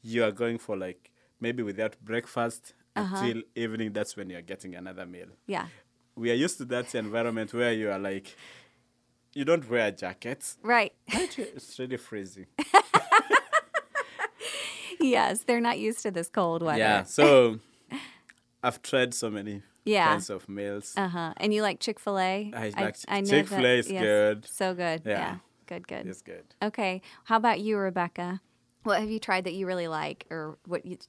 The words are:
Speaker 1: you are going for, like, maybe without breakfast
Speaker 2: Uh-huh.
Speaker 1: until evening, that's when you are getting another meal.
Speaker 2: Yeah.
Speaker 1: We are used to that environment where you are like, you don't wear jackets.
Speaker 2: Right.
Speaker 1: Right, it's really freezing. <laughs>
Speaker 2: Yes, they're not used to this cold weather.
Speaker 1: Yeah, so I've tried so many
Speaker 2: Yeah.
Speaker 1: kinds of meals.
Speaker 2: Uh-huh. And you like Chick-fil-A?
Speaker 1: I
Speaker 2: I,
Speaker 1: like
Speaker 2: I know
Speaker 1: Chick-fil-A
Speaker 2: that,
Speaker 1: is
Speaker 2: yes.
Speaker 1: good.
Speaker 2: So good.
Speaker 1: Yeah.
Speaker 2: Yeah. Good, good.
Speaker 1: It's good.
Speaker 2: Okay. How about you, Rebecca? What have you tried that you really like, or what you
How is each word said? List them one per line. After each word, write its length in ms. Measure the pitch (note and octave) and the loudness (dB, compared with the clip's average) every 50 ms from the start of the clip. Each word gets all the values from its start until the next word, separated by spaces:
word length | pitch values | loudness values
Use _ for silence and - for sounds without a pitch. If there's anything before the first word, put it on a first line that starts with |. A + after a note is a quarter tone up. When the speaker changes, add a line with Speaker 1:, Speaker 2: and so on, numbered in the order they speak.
| _ | _
Speaker 1:
you 220 | A2+ A2+ A#2 A2+ | -2 0 2 2
are 80 | G#2+ G2+ | 2 2
going 260 | F#2+ A#2+ A#2 A#2 A2+ | 0 -2 -2 -2 -4
for, 180 | - - G#2+ | -6 -6 -6
like, 340 | F#2+ F#2 F#2 F2+ _ _ _ _ _ _ _ _ _ | -6 -6 -8 -10 _ _ _ _ _ _ _ _ _
maybe 220 | - A#2 A#2+ B2 A#2 | -4 -4 -4 -2 -4
without 340 | G#2 G2 G2+ A2 A2 - _ A2 | -6 -2 -2 -4 -4 -4 _ -10
breakfast 680 | G#2 A2 A#2 A#2 - - A#2+ A#2 A#2 A#2 - _ - _ _ _ _ _ | -4 -4 -4 -4 -4 -4 -2 -2 -2 -4 -8 _ -20 _ _ _ _ _
Speaker 2:
Uh-huh. 200 | - G#3 F#3 F#3 G3 - | -4 -4 -2 -2 -2 -2
Speaker 1:
until 180 | A#2+ A2+ A2+ - _ _ | -2 -2 -4 -8 _ _
evening, 380 | A#2 A#2 A2+ A2 A2 A2+ A2 G2+ | -6 -4 -4 -2 -4 -4 -4 -2
that's 220 | G#2+ G#2 - - | -4 -6 -6 -6
when 120 | - G2 F#2 | -12 -12 -12
you 60 | F2+ F2 | -12 -14
are 80 | F2 F2 G2 | -12 -12 -14
getting 220 | - - F#2+ F2+ | -12 -12 -14 -14
another 320 | F2 F2+ F#2 F#2 F#2 F#2+ | -12 -12 -14 -12 -12 -14
meal. 220 | F2 F2 F2 F2+ F2+ G2 _ _ | -14 -14 -16 -18 -20 -20 _ _
Speaker 2:
Yeah. 200 | - G3 E3+ - E3 - - _ _ _ _ _ _ _ | -8 -6 -6 -6 -8 -12 -20 _ _ _ _ _ _ _
Speaker 1:
We 140 | - A2+ A#2 A#2 | -4 0 0 2
are 60 | B2 D3 | 2 2
used 140 | D#3+ - - | 0 -2 -6
to 60 | C3 A#2+ B2 | -6 -4 -4
that 200 | B2 B2 - - | -4 -4 -4 -4
environment 600 | B2 G#2+ G#2+ G#2 A#2 A#2 A#2+ A2+ A2+ A2 G2+ - | -6 -4 -2 -2 0 0 0 -2 -2 -4 -4 -2
where 180 | A#2 A#2+ A#2+ A2+ | 0 2 2 2
you 180 | A2 G#2+ G#2 G2 | 2 0 -2 -2
are 60 | F#2+ G2 G2 G2 | -2 -2 -4 -4
like, 220 | G2 G2 - - - - - - - - _ _ _ _ _ _ _ _ _ _ _ _ _ _ | -6 -8 -12 -20 -20 -20 -20 -20 -20 -20 _ _ _ _ _ _ _ _ _ _ _ _ _ _
you 100 | C#3+ C#3 | -6 2
don't 240 | C#3 E3+ E3+ C#3+ A2+ | 2 2 2 2 0
wear 220 | A#2+ A#2+ A2+ G#2 G2 | 0 2 2 2 0
jackets. 680 | - - F2+ F#2 _ - A#2 C3+ - - - - _ - | -4 -8 -10 -10 _ -8 -10 -10 -8 -10 -12 -12 _ -2
Speaker 2:
Right. 300 | G#3+ A#3+ A#3+ G#3 - _ _ _ - - | 2 2 2 2 0 _ _ _ -4 -2
Speaker 1:
Right, 240 | A3+ F#4 F4+ - - | -2 -2 -2 -4 -8
it's 400 | A3 - - C#3 - - - - | -10 -10 -10 -16 -18 -18 -10 -10
really 180 | B2+ B2+ B2+ A#2 | -6 -6 -6 -8
freezing. 480 | - - - G#2 G2 F#2+ F2+ G2 F#2 _ _ - | -8 -8 -10 -10 -10 -10 -14 -18 -20 _ _ -8
<laughs> 300 | D4+ - - G4 G4+ - - A4+ - - - G#4+ - - G#4 - - - - D#5 - _ _ D#5+ - _ _ - B4+ - - - G4 A4 _ _ G#4+ A#4+ - C#5+ - - - - - - F#4 - | -6 6 6 6 6 8 2 2 4 6 4 4 6 6 4 4 4 4 0 0 0 _ _ -6 -6 _ _ -8 -8 -8 -8 -8 -8 -8 _ _ -12 -10 -8 -8 -8 -10 -10 -12 -12 -14 -4 0
Speaker 2:
Yes, 440 | E4 C4 A#3+ - - - F#3 A3 - | 2 4 4 4 4 2 0 -2 0
they're 160 | - A#3+ A#3 | 0 0 2
not 180 | A#3 A#3 - - | 2 0 0 0
used 240 | G#3+ G#3+ A#3 - - | -2 -4 -4 -2 -6
to 80 | G#3+ | -4
this 180 | F#3+ E3+ E3+ - | -4 -4 -6 -2
cold 340 | _ - F#3 E3+ E3 E3 E3+ | _ 0 0 2 0 0 0
weather. 160 | D#3+ D3 B2+ | 0 2 4
Speaker 1:
Yeah, 260 | A2 G#2+ G#2+ G2+ F#2+ | 6 6 6 4 2
so 560 | - - - D3 D3 C#3+ C3 B2 A#2 A2 A#2 - _ _ _ _ _ - C#4+ - - - _ _ _ - _ _ _ _ _ - | 0 4 6 8 10 12 10 10 8 4 0 -10 _ _ _ _ _ -14 -14 -14 -14 -20 _ _ _ -20 _ _ _ _ _ -2
I've 200 | B2 A#2+ - _ | -2 -2 -2 _
tried 320 | - - C3 B2+ B2 A#2+ | 0 2 2 2 2 0
so 160 | - - A2+ | -4 -4 -4
many 320 | G#2+ G#2+ G2 G#2+ G2+ G2+ - _ _ _ _ | -4 -4 -6 -8 -10 -10 -12 _ _ _ _
Speaker 2:
Yeah. 240 | G3+ G#3+ G3+ E3+ D#3 | 0 2 4 4 4
Speaker 1:
kinds 200 | D3+ E3+ F3+ - | 4 2 0 -6
of 180 | G#2 F#2 - - | -8 -8 -8 -10
meals. 460 | G2 G2+ G2+ G2+ G2+ G#2 G#2 - - | -8 -6 -6 -6 -6 -6 -8 -6 -4
Speaker 2:
Uh-huh. 380 | G3+ G3 F#3 F3 F3 E3+ D#3+ - | -2 -2 -2 -2 -4 -6 -6 -6
And 180 | - - G#3+ G#3+ | -2 0 0 2
you 80 | G#3 G#3+ | 2 2
like 160 | G3+ F3+ - | 0 -2 -2
Chick-fil-A? 720 | - - G#3+ - - G#3 G3+ G3 F#3 F#3 F#3+ G3+ G#3+ G#3 G#3+ | -4 -6 -6 -4 -4 -2 0 0 0 0 0 -2 -4 -6 -8
Speaker 1:
I 180 | A#2 A2+ G#2+ G#2 | -6 -6 -4 -2
Speaker 2:
I, 60 | - - | -2 -2
Speaker 1:
like 120 | G#2+ G#2+ - - | -2 -4 -6 -8
Speaker 2:
I 140 | - - G2+ | -4 -2 -2
know 100 | G2 G2 | 2 4
Speaker 1:
Chick-fil-A 320 | A#2 D3 - F#3+ G3+ G3 B2 | 4 4 4 2 0 2 4
Speaker 2:
that, 160 | B2 B2+ B2 | 6 6 4
Speaker 1:
is 120 | A2+ - | 2 0
Speaker 2:
yes. 120 | - - A2+ | -2 0 2
Speaker 1:
good. 440 | G#2+ G#2 G#2+ G#2 G#2+ G#2+ G#2 A2 | 4 6 6 6 4 2 0 -6
Speaker 2:
So 280 | - - - G3 F#3 F#3 | -12 -4 -2 -2 -2 0
good. 280 | F3 F3+ E3+ D#3+ E3 D#3 | -2 -2 -2 -2 -4 -2
Speaker 1:
Yeah. 80 | A2 G#2 G2 | -2 -2 -2
Speaker 2:
Yeah. 180 | - - - F3+ _ _ _ _ _ | -2 -6 -8 -10 _ _ _ _ _
Good, 200 | - F3+ F3 F3 | -14 -14 -14 -12
good. 200 | - - - - | -12 -12 -10 -10
Speaker 1:
It's 160 | F#3 F#3+ - - | -10 -12 -14 -16
good. 220 | - - - - _ _ _ G3+ | -18 -18 -18 -18 _ _ _ -6
Speaker 2:
Okay. 380 | G#3+ G#3+ - G#3+ F#3+ F#3 F#3+ _ - - - _ | -4 -2 -2 -2 -2 -2 -4 _ -16 -20 -20 _
How 120 | - A3+ | 0 0
about 240 | A3+ A3 A#3+ G#3+ - | 2 4 4 2 2
you, 180 | G#3 G#3+ G#3+ G3+ | 0 0 0 0
Rebecca? 640 | G3 F#3+ F3+ F#3 F3 F3 _ - F3 F3 F3+ F#3+ _ _ _ _ _ _ _ _ _ | 0 0 0 -2 -4 -4 _ -8 -6 -6 -6 -8 _ _ _ _ _ _ _ _ _
What 180 | A3 G3+ G3 | 0 0 2
have 100 | G#3+ G#3+ | 2 -2
you 80 | A3 A3 | -4 -6
tried 240 | - - G3 F#3 F3+ | -2 0 0 0 0
that 100 | F#3 E3 | -4 -6
you 120 | F#3+ F#3+ | -4 -4
really 220 | F3+ F#3 F3+ E3+ E3 | -4 -2 -2 -2 -4
like, 380 | D#3+ D#3 D3+ D3+ - _ - _ | -4 -4 -4 -6 -8 _ -12 _
or 280 | D#3+ E3 D#3 D#3 D3+ _ _ | -10 -8 -8 -10 -12 _ _
what 180 | - F3 - - | -8 -8 -6 -6
you 120 | F3+ F3+ - - | -8 -14 -14 -16